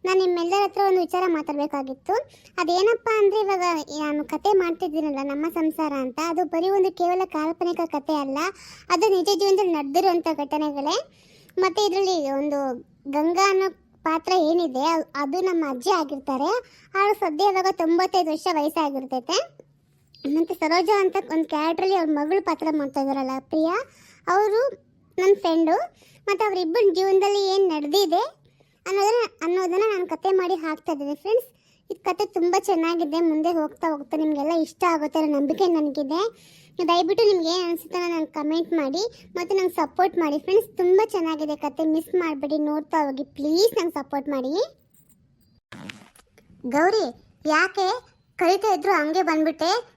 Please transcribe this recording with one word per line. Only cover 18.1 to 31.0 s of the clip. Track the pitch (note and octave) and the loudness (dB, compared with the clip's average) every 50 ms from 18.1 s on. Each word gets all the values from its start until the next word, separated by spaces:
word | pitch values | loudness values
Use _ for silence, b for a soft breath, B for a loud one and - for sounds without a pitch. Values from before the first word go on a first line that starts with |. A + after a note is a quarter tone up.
| - F#4 F4 D#4+ | 2 0 0 0
ವರ್ಷ | D#4 D#4+ - F#4 E4+ | -4 -4 -4 -2 -2
ವಯಸ್ಸಾಗಿರ್ತೈತೆ. | D4+ D4 D#4 - E4+ D#4 C#4+ C4+ C4+ C4+ B3+ C4 B3+ A#3+ - F4 A4 E5+ E5+ _ - _ _ _ _ _ _ _ _ _ _ - - - | 0 -2 0 0 -2 -2 -2 -4 -6 -6 -4 -6 -6 -4 -2 -2 -2 -2 -4 _ -20 _ _ _ _ _ _ _ _ _ _ -20 -10 -6
ಮತ್ತೆ | C#4 D4 D#4+ E4+ - F#4+ | -2 0 0 0 -2 -2
ಸರೋಜಾ | - E4 D#4 E4 F4+ F4 E4 G#4+ G4+ | -2 0 2 2 2 2 2 2 2
ಅಂತ | G4 F#4 - G4 G4 - D#4+ | 2 0 0 -2 -4 -2 -2
ಒಂದು | D#4+ D#4+ | -2 -2
ಕ್ಯಾರೆಕ್ಟ್ರಲ್ಲಿ | - D#4+ D4 D4+ E4 E4+ D#4+ F#4 F#4+ G4 F#4 | -2 -2 -2 0 0 0 0 0 0 2 2
ಅವ್ರ | E4 D#4 D4+ C#4+ | 0 0 0 -2
ಮಗಳು | D4 D4+ F#4 G4+ | 0 0 0 0
ಪಾತ್ರ | E4 F4+ D#4+ - D#4+ D#4+ D4+ | 0 -2 -4 -2 -2 -2 -2
ಮಾಡ್ತಾ | D4+ C#4+ C4+ C4+ C#4+ | -2 -4 -2 -2 -2
ಇದ್ದಾರಲ್ಲ | C4+ C4+ C#4 C#4 C4+ B3+ C4 C4+ C4+ _ | -2 0 -2 -2 -4 -4 -6 -8 -8 _
ಪ್ರಿಯಾ, | - D#4 D#4 E4 F4+ A4+ C5+ b b b b b b b b | 0 0 0 2 0 -2 -4 b b b b b b b b
ಅವರು | - F4+ G4 G#4+ G#4+ G4+ A4+ C5 C#5 A#4 - _ _ _ _ _ _ _ | 0 2 2 2 2 2 2 0 0 -4 -8 _ _ _ _ _ _ _
ನನ್ನ | - F#4 G4 G4+ G4 | 2 4 4 4 4
ಫ್ರೆಂಡು. | - E4+ E4 E4 E4 D#4 E4+ A#4+ F5 - b b b b b b b | 4 0 2 4 4 4 2 0 0 -4 b b b b b b b
ಮತ್ತೆ | G4+ G4+ F4+ A4 | -4 0 0 0
ಅವ್ರಿಬ್ಬರ | G#4 F#4+ F#4 F4+ D#4+ E4+ B4 G#4+ G4 E4 | 0 0 -2 -2 0 2 4 4 4 4
ಜೀವನದಲ್ಲಿ | F4+ F#4+ G4 F#4+ F#4+ F#4+ G4+ G4+ G4+ G4 F#4+ F#4+ | 4 2 4 4 4 4 4 2 2 2 2 2
ಏನ್ | G4 G4 F4+ D#4+ | 2 2 2 2
ನಡೆದಿದೆ | D4+ D4 D4 D4+ G4+ G4+ D#4+ D#4+ F#4+ A#4 D#5+ - _ _ b b b b b b b b | -2 -2 0 2 2 2 4 2 0 0 -2 -6 _ _ b b b b b b b b
ಅನ್ನೋದನ್ನ, | F#4 F#4+ G4+ G4 G#4 A4+ A#4+ A4+ - - _ D#4 | -2 0 2 2 4 2 2 0 -2 -4 _ -4
ಅನ್ನೋದನ್ನ | E4 F4 F#4+ F#4 F4 F4 F#4+ G#4+ A4 | -2 0 0 0 0 0 0 2 0
ನಾನು | G#4 F#4 F4+ | 0 -2 -4
ಕತೆ | F4 E4 D#4 - F#4+ F#4+ | -4 -6 -4 0 0 2
ಮಾಡಿ | F#4+ F4+ E4+ F#4+ | 2 2 0 -2
ಹಾಕ್ತಾ | E4 D#4 D#4+ D#4 D4+ _ - D#4+ | -2 -2 -6 -6 -6 _ -6 -4
ಇದ್ದೀನಿ | C#4 | -4